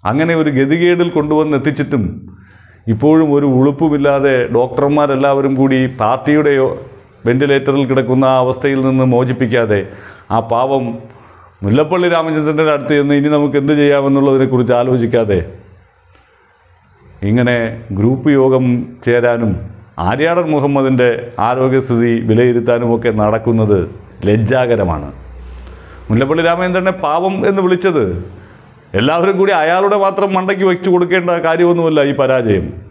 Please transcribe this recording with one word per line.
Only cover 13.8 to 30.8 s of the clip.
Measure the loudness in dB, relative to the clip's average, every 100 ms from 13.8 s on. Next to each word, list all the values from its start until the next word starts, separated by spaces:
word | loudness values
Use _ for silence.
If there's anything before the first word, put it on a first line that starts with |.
ചെയ്യാമെന്നുള്ളതിനെക്കുറിച്ച് | 4 2 2 2 2 2 2 0 2 2
ആലോചിക്കാതെ | 2 0 0 0 0 -2 -4 -14 -20 -20 _ _ _ _ _ _ _ _ _ _ _ _ -20 -8 -2
ഇങ്ങനെ | 0 0 -2 -4 -8 -10 -2
ഗ്രൂപ്പ് | 0 0 2 2
യോഗം | 4 2 2 -2 -4 -6 0
ചേരാനും | 0 2 0 -2 -4 -8 -18 -18 -6 -4
ആര്യാടൻ | -2 0 0 0
മുഹമ്മദിൻ്റെ | 0 0 0 0 2 2 0 -8 -4 -2
ആരോഗ്യസ്ഥിതി | 0 0 0 0 0 0 0 0
വിലയിരുത്താനുമൊക്കെ | 2 2 2 0 0 0 0 0 0
നടക്കുന്നത് | 0 0 0 0 2 0 0 -10 -20 -6 0
ലജ്ജാകരമാണ്. | 0 0 0 0 0 0 -4 -8 -16 -20 -20 -20 -20 -20 -20 -20 -20 -4
മുല്ലപ്പള്ളി | -2 0 0 0
രാമചന്ദ്രനെ | 0 -2 0 -2 -2
പാവം | -2 -2 -2 -2 -2
എന്ന് | 0 0
വിളിച്ചത് | 0 0 0 -2 -4 -10 -18 -20 -20 -20 -20 -8 -2
എല്ലാവരും | 0 0 0 0
കൂടി | 0 2
അയാളുടെ | 0 0 0 0
മാത്രം | 0 0 -2 -2
മണ്ടയ്ക്ക് | -2 0 0
വെച്ചു | 0